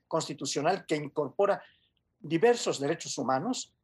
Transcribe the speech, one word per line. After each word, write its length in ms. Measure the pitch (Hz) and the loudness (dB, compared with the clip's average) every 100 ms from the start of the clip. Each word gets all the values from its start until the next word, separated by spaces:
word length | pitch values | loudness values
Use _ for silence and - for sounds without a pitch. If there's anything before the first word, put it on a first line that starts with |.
| _ | _
constitucional 800 | 165 156 147 139 151 147 147 - | -4 -4 -6 -4 0 0 0 0
que 80 | |
incorpora 680 | 156 147 - 143 - 202 196 - _ _ _ _ _ | -2 -2 -4 -4 0 2 2 -4 _ _ _ _ _
diversos 600 | - 165 233 233 - 139 | -4 4 4 4 0 -2
derechos 380 | 143 160 143 - | -2 -2 -4 -4
humanos, 540 | 127 131 196 254 - _ | 0 0 0 -4 -8 _